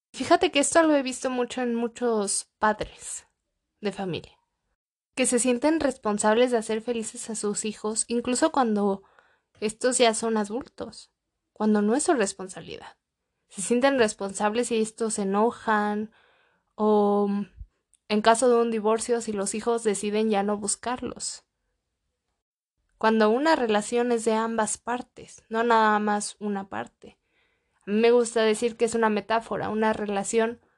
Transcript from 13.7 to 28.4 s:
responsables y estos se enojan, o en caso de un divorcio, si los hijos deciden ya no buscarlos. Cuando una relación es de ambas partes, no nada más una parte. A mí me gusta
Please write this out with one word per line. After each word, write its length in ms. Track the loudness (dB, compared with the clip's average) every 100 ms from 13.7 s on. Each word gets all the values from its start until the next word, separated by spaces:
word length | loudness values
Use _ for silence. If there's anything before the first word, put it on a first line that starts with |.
| 2 2 4
responsables 720 | 2 0 -8 -2 -2 0 -2
y 100 | 0
estos 340 | -2 -2 -4 -2
se 80 |
enojan, 880 | -2 2 0 0 -2 0 0 -4 -6 _ _ _ _ _ _ -2
o 540 | 2 4 4 2 0 -2 -6 -12 -20 _ _ _ -2
en 140 | 2
caso 260 | 4 6 6
de 120 | 4
un 100 | 2
divorcio, 480 | 0 0 0 0 -2
si 120 | -2
los 220 | -4 -4 -4
hijos 280 | -2 -2
deciden 460 | -2 -2 -2 0 2
ya 140 | 0
no 140 | 0 -2
buscarlos. 840 | -4 -6 -6 -6 -8 -8 -10 -12 _ _ _ _ _ _ _ _ _ _ _ _ _ _ _ _
Cuando 320 | 0 4 4
una 260 | 4 2 2
relación 560 | 2 0 0 -2 0
es 140 | 0 0
de 80 |
ambas 440 | 0 0 -2 -4 -4
partes, 680 | -6 -8 -10 -18 -20 -20 _
no 140 | -2
nada 360 | 2 4 4 2
más 380 | 0 -2 -4 -8
una 300 | -6 -6 -8
parte. 480 | -10 -12 _ -20 _ _ _ _ _ _ _ -4
A 60 |
mí 80 | 2
me 120 | 6
gusta 300 | 6 4 2